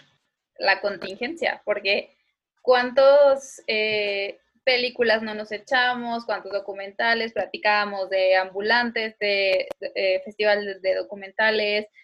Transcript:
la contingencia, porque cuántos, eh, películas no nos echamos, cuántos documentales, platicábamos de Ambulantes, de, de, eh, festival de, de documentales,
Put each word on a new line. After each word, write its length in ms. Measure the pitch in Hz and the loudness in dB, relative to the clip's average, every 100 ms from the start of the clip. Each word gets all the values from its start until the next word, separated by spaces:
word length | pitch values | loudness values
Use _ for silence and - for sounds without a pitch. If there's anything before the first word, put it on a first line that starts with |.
| - _ _ _ _ - | -20 _ _ _ _ -4
la 220 | 196 190 | 0 0
contingencia, 800 | 208 170 - 196 247 339 - - | -2 -6 -10 -8 -10 -4 -4 -4
porque 500 | - 208 202 202 - _ _ _ _ _ | -4 -4 -2 -2 -4 _ _ _ _ _
cuántos, 960 | - 247 247 254 269 285 277 269 - - - | 2 2 2 4 6 8 6 4 -2 -12 -6
eh, 720 | 220 214 214 202 202 196 - _ _ - | -2 0 0 -2 -4 -6 -10 _ _ -2
películas 500 | 247 247 240 226 220 | 0 -2 0 2 2
no 120 | 220 | -2
nos 160 | 214 214 | -8 -8
echamos, 720 | 208 - 254 247 247 240 233 | -10 -2 0 2 0 -4 -6
cuántos 280 | 233 202 190 | -4 -6 -4
documentales, 800 | 196 196 196 196 202 233 233 226 | -6 -6 -10 -10 -2 0 0 -2
platicábamos 760 | 220 185 214 214 208 202 196 190 | -6 -6 -2 0 2 0 -4 -4
de 280 | 190 185 190 | 0 4 4
Ambulantes, 800 | 190 190 208 240 240 226 220 - | 2 -2 0 2 0 -4 -6 -4
de, 480 | 208 196 196 185 - - | -2 0 2 0 -2 -8
de, 120 | 190 202 | -8 -2
eh, 260 | 190 185 | 0 0
festival 400 | 202 208 208 208 | -4 -2 0 2
de, 100 | 202 190 | -2 -4
de 160 | 185 | -2
documentales, 920 | 185 - 202 190 - 220 220 208 208 214 _ | -2 -4 -10 -10 -2 0 2 0 -2 -4 _